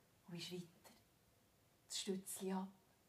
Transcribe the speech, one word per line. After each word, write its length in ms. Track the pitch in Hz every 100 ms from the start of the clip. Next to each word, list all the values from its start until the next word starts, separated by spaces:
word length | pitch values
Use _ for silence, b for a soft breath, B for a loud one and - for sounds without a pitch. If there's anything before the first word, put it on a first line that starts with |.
| - - -
und 100 | 170
ist 140 | -
weiter. 400 | 180 175 - - - - - - - - - - - -
Das 120 | -
Stützli 540 | - 190 - - 190
ab, 160 | 190 190 - - -